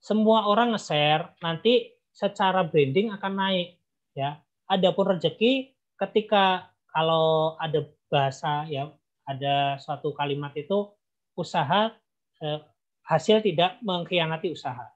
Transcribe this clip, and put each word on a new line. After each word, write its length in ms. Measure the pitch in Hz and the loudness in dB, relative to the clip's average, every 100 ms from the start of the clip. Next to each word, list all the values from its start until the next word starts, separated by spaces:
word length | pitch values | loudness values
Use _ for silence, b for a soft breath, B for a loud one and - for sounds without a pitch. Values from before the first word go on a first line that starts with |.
Semua 480 | - 214 214 220 208 | -2 0 4 4 4
orang 240 | 208 240 | 2 2
nge-share, 640 | 214 - 151 147 156 170 _ | -2 -2 0 2 2 -2 _
nanti 560 | 170 160 220 247 233 _ _ | -6 -2 2 2 0 _ _
secara 560 | _ 202 196 190 185 175 | _ -6 0 0 2 2
branding 480 | 156 139 135 226 | 2 2 2 -2
akan 180 | 196 196 196 | -4 -6 -4
naik, 400 | 190 190 175 _ _ _ _ - | -2 -2 -4 _ _ _ _ -8
ya. 240 | 135 151 _ _ _ | -6 -6 _ _ _
Adapun 480 | 196 180 175 190 | 2 2 2 0
rezeki, 640 | 185 160 - 220 269 262 _ _ | 0 -2 0 0 0 -4 _ _
ketika 800 | _ 196 220 208 208 190 185 - _ _ | _ -2 -2 2 2 4 0 -6 _ _
kalau 640 | 156 160 165 160 160 156 160 | -2 2 2 4 2 0 -2
ada 240 | 160 151 139 _ _ | -4 -4 -4 _ _
bahasa, 560 | 147 135 135 160 147 156 | 0 0 -2 -4 -4 -4
ya, 240 | 143 139 - _ _ | -8 -8 -12 _ _
ada 560 | - 135 139 143 139 139 | -12 -6 -2 0 0 -4
suatu 320 | - 143 151 143 | -8 -6 -6 -4
kalimat 340 | 143 143 143 147 | -4 -4 -6 -10
itu, 320 | 147 196 202 _ _ _ _ - | -2 -2 -2 _ _ _ _ -10
usaha, 560 | 170 180 143 185 220 226 _ _ _ _ | -4 -2 0 2 0 -4 _ _ _ _
eh, 160 | 156 151 - _ _ _ - | -8 -8 -10 _ _ _ -2
hasil 360 | 160 160 214 | -2 4 4
tidak 340 | 214 156 175 - | 4 0 0 -2
mengkhianati 680 | 214 180 170 180 160 160 170 | -6 -6 -2 -2 -2 -4 -6
usaha. 400 | 151 - 123 117 | -8 -10 -10 -14